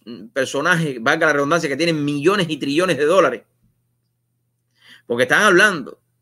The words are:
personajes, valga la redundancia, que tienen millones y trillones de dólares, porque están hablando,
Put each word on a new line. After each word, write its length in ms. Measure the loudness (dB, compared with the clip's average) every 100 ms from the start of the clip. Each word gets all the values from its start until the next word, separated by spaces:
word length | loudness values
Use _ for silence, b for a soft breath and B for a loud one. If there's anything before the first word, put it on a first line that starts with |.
| -18 -18 -10
personajes, 640 | -6 -4 -2 0 0 0 -2
valga 260 | -2 2 2
la 60 |
redundancia, 360 | 2 0 0 -2
que 80 | -2
tienen 260 | 0 0
millones 440 | -2 0 0 0 -2
y 80 | -4
trillones 400 | -2 0 0 0
de 80 | 2
dólares, 380 | 4 2 0 _ _ _ _ _ _ _ _ _ _ _ _ _ b b b -6
porque 160 | -2
están 180 | 0 2
hablando, 580 | 4 4 2 0 -10 -18 _ _